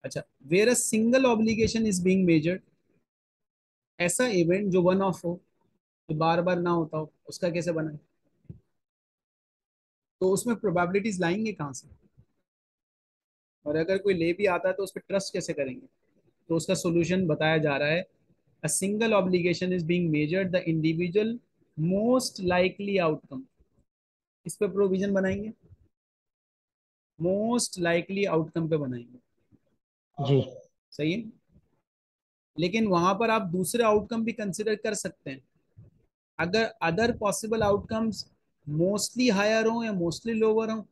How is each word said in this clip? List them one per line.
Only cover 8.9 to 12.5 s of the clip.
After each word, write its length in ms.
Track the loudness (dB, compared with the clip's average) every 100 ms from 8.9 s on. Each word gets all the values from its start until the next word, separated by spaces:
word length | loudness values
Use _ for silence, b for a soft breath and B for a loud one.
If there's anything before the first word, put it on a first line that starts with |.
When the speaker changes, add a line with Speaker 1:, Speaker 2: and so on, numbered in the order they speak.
| _ _ _ _ _ _ _ _ _ _ _ _ _
Speaker 1:
तो 100 | 0
उसमें 260 | 0 0 -2
probabilities 640 | -2 0 0 0 -2 -2
लाएंगे 320 | -2 -2 -4
कहाँ 200 | -6 -10
से? 160 | -10 -18 -20 _ _ _ _ _